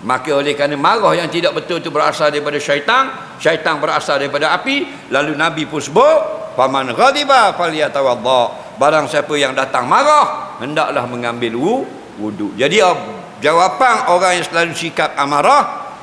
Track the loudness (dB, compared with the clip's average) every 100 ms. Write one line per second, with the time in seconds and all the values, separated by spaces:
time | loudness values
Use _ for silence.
0 | -2 -2 0 0 0 0 -2 2 2 4
1 | 2 2 -2 -2 -2 -2 -4 -6 -2 0
2 | 0 2 0 0 -2 -4 -2 -2 2 0
3 | 0 -4 -16 -2 0 0 -2 -2 -2 -2
4 | 0 -2 -2 -2 0 -2 -2 -2 -4 -10
5 | -4 -2 0 0 -2 -2 -6 -6 -2 4
6 | 4 4 0 -8 -10 0 2 2 -2 2
7 | 2 2 2 4 4 2 -4 0 -2 0
8 | 0 0 2 2 2 -4 -16 0 2 2
9 | 0 -2 -2 0 0 0 -2 -2 2 2
10 | 6 4 4 -2 -10 -10 -6 -2 -2 -2
11 | -4 -6 -6 -4 -4 -2 0 -2 -4 -12
12 | -18 -8 -8 -6 -8 -2 0 4 2 2
13 | -4 -12 -16 -2 2 4 2 2 2 2
14 | 2 2 2 0 -2 -2 -2 -2 -6 -2
15 | -2 -2 0 2 4 4 2 -6 -12 -16